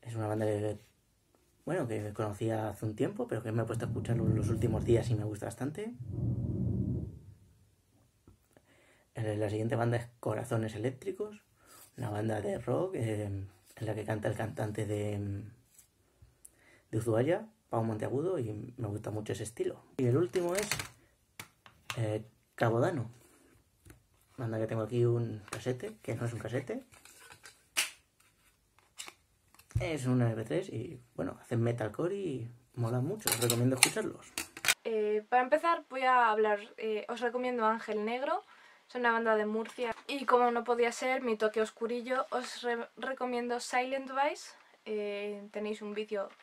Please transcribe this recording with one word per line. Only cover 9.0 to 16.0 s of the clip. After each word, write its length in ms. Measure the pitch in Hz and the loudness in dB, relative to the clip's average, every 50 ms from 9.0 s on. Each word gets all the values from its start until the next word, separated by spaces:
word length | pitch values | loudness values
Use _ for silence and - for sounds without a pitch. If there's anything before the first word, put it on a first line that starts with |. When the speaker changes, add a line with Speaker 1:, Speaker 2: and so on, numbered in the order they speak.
| _ _ _ | _ _ _
Speaker 1:
Eh, 220 | - 113 107 107 | -4 -2 0 0
la 140 | 104 107 104 | 0 0 0
siguiente 260 | 104 110 113 117 117 | 0 0 0 2 2
banda 220 | 113 117 120 117 120 | 2 2 4 2 2
es 100 | 120 - - _ | 0 -4 -12 _
Corazones 540 | - 113 110 107 113 - 113 113 110 110 110 | -4 -2 -2 -2 -2 0 0 0 0 0 -4
Eléctricos, 680 | 104 107 127 127 - - 202 190 - 208 214 208 208 _ _ _ _ _ - - - - - _ - | -2 -2 -2 -2 -2 -6 -6 -4 -4 -6 -6 -6 -14 _ _ _ _ _ -20 -20 -20 -20 -20 _ -6
una 100 | 117 110 | -4 -2
banda 320 | 107 104 107 110 107 107 | -2 0 0 0 0 0
de 180 | 101 202 196 - | 0 -2 -2 -2
rock, 360 | 120 - 127 143 165 190 190 | -2 0 0 0 0 0 0
eh, 300 | - 117 113 110 104 104 101 98 98 98 98 - _ _ - - | -2 -2 0 0 -2 -2 -2 -4 -6 -6 -10 -14 _ _ -20 -12
en 100 | - 120 | -8 -4
la 80 | 107 107 | -4 -4
que 100 | 107 104 | -4 -2
canta 240 | - 113 107 107 110 | -2 -2 0 0 -2
el 80 | 110 | 0
cantante 500 | - 110 110 - - 110 107 107 110 110 | 0 -2 -4 -2 -4 -4 -4 -2 -4 -2
de, 580 | 104 107 104 104 104 104 101 101 101 101 98 107 - - - _ _ _ - - _ _ _ | 0 0 0 0 0 -2 -2 -2 -2 -4 -4 -6 -10 -14 -20 _ _ _ -20 -20 _ _ _